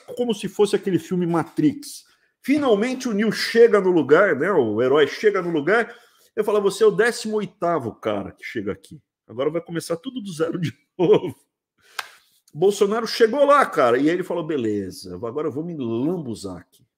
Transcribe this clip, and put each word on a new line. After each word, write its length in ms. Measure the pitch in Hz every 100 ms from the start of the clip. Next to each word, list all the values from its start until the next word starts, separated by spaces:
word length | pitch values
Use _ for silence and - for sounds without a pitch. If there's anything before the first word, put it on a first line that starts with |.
| -
como 180 | 247 247
se 160 | 208 190
fosse 280 | - 202 190
aquele 220 | 196 175
filme 280 | - 180 170
Matrix. 800 | 170 - - 151 - - - - _ _ _
Finalmente 680 | - 294 277 202 247 254 247
o 40 |
Neo 200 | 202 220
chega 480 | - - 226 233 202
no 100 | 185
lugar, 460 | 175 131 156 202 131
né? 140 | 170
O 280 | 185 113 107
herói 280 | 127 147 139
chega 340 | - 214 196
no 80 | 175
lugar. 420 | 165 143 226 226 - _ _ _ -
Eu 80 |
falo, 160 | 214 208
"Você 240 | 196 185
é 20 | 220
o 60 |
décimo 460 | 175 240 220 214 214
oitavo 560 | 202 - 175 165 117
cara 360 | - 110 104 95
que 140 | -
chega 280 | - 117 101
aqui. 300 | - - 151 _ _ -
Agora 240 | 113 147
vai 100 | 170
começar 360 | 170 165 - 165
tudo 240 | 269 247
do 120 | 202
zero 280 | 156 160 185
de 120 | 151 -
<laughs> 100 | _ -
novo." 380 | 190 190 156 - _ _ _ _ _ - - - _ _ _
Bolsonaro 520 | 147 190 202 202 220 220
chegou 380 | - 226 277
lá, 200 | 285 285 240
cara, 320 | 156 123 123
e 100 | 151
aí 60 |
ele 80 | 180
falou, 240 | 180 175 160
"Beleza, 720 | 147 110 104 95 87 92 90
agora 320 | 113 135 156
eu 40 |
vou 120 | 131
me 120 | 170 160
lambuzar 840 | 117 113 143 185 131 98 95 87
aqui." 280 | - _ _